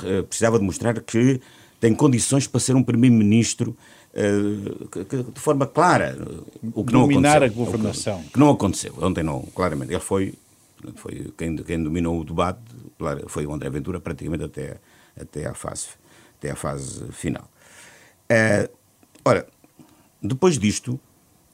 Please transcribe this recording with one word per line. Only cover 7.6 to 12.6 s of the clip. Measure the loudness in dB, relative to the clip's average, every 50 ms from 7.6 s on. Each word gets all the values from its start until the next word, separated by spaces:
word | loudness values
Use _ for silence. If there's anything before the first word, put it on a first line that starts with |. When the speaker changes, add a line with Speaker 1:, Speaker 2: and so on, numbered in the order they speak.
| -2
Speaker 2:
a |
governação. | -2 -2 -2 -2 -2 -4 -4 -6 -6 -6 -6
Speaker 1:
O | -8
que, | -2 2
que | 6
não | 6 6
aconteceu. | 6 4 2 0 0 -2 -6 -10 -6 -4
Ontem | -2 -2 0 0 -2
não, | -2 -4 -6 -8 -8 -4
claramente. | -2 -2 -2 -2 -4 -6 -6 -6
Ele | -6
foi, | -4 -4 -2 -2 -2 -4 -6 -10 _ _ _ _ _ _ _ -20 -18 -18 -18
foi | -16 -14 -14 -12 -12 -12 -14 -12
quem, | -8 -6 -6 -6
quem | -6 -6 -6 -4 -4 -2
dominou | -2 -2 -2 -2 -2 -2 -4
o | -6
debate, | -4 -2 -2 -2 -2 -4 -6